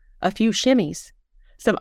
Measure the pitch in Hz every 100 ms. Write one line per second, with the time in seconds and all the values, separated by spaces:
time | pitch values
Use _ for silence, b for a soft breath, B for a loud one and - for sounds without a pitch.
0 | _ _ 185 202 226 202 254 262 151 170
1 | - _ _ _ _ _ - 196